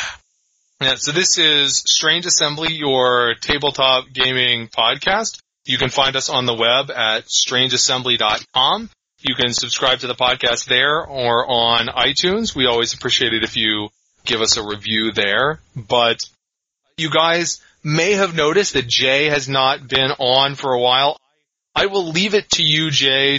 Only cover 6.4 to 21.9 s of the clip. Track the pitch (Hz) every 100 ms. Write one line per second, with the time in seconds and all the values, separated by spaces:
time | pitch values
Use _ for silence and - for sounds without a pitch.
6.4 | 123 117 113 123 139 123 110 110 - -
7.4 | - 123 127 123 - 131 127 117 107 113
8.4 | - 127 135 196 226 _ _ _ 139 127
9.4 | 123 117 120 - 135 127 127 123 123 127
10.4 | 123 120 - 127 139 156 160 135 120 117
11.4 | - 123 117 117 117 127 123 139 180 202
12.4 | 220 147 127 117 117 - 127 - 123 113
13.4 | 107 120 110 107 104 _ _ _ - 117
14.4 | 110 - 104 101 104 110 110 104 101 104
15.4 | 139 156 _ - 107 123 117 117 - _
16.4 | _ _ _ _ _ - 160 160 165 170
17.4 | 165 - _ _ 151 156 175 202 196 165
18.4 | 151 170 196 139 123 143 131 135 151 147
19.4 | 131 135 131 147 135 135 135 147 127 131
20.4 | 139 139 139 123 123 127 143 156 _ _
21.4 | _ _ _ 147 190